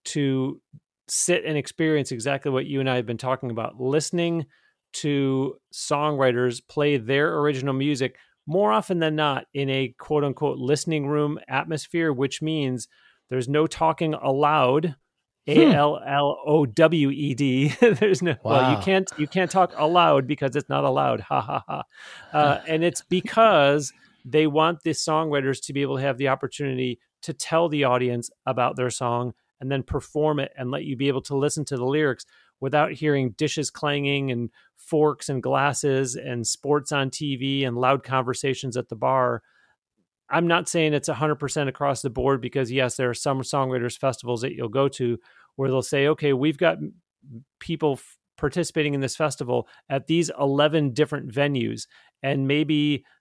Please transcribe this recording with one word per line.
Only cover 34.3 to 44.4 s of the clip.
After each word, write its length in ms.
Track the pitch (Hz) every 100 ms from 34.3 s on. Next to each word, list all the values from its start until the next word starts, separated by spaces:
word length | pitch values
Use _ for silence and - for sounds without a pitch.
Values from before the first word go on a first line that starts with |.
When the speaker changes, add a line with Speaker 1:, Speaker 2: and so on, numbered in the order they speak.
Speaker 1:
and 200 | 120 117 _ _ _
forks 540 | - 156 151 143 -
and 120 | 135
glasses 720 | 131 135 143 139 147 135 131 127
and 320 | 139 120 113
sports 460 | - 139 147 131
on 160 | 147 135
T 280 | - 151 131
V 280 | 135 139 135
and 140 | 120
loud 240 | 127 139
conversations 720 | - 131 123 120 139 131 135 117
at 140 | -
the 60 | 110
bar. 460 | 131 131 123 117 _ _ _ _ _ _ _ _ -
I'm 160 | 151 170
not 220 | 170 180
saying 240 | 175 156
it's 160 | 147 147
a 60 | 123
hundred 220 | 151 147
percent 340 | 143 - 139
across 320 | 131 143 131
the 80 | 135
board, 320 | 120 131 135
because 280 | 120 143 123
yes, 260 | 131 123 -
there 120 | 127
are 60 | 117
some 260 | 147 135
songwriters 560 | 127 147 131 127 120 -
festivals 460 | 135 123 117 120